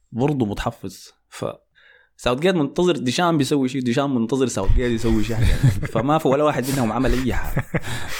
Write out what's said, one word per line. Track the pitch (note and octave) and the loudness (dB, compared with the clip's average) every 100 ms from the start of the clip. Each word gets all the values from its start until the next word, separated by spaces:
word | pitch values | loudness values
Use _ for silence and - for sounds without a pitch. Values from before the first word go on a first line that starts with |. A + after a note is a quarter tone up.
| _ | _
برضه | A2+ C#3 C#3+ G#2+ | -2 -2 0 -2
متحفظ، | G2+ - - F#2+ - - _ _ | -4 -6 -8 -12 -16 -20 _ _
ف | - A1 - _ _ _ _ _ - | -10 -10 -10 _ _ _ _ _ -6
ساوثجيت | A#2+ B2+ F3 | -4 0 0
منتظر | F#3 C#3 - F3+ D3+ | 2 0 0 0 0
ديشامب | B2 A#2+ F3 D#3+ | -2 0 2 2
يسوي | C3 D3+ B2+ | 2 0 0
شيء، | C3+ | -2
ديشامب | B2+ A#2+ C#3+ B2+ | -2 0 0 0
منتظر | A2+ C3 B2+ | 0 0 0
ساوثجيت | A2 G2 - B2 | 0 4 4 4
يسوي | A2+ A2+ A2 | 0 2 2
شيء. | G#2 A2+ G2 - C3+ | 0 2 2 4 2
<laughs> | F#2+ - | 2 -2
فما | A2+ C3 D#3 | -2 0 2
في | C#3+ | 2
ولا | C3+ | 2
واحد | D3+ C3+ C3 | 2 0 -2
منهم | C3+ A2+ | -2 -2
عمل | A2+ B2+ | 0 0
اي | B2 B2+ | 0 0
حاجة. | - - - - E3+ - A#2+ - - | 0 0 -2 -2 -4 -4 -6 -6 -4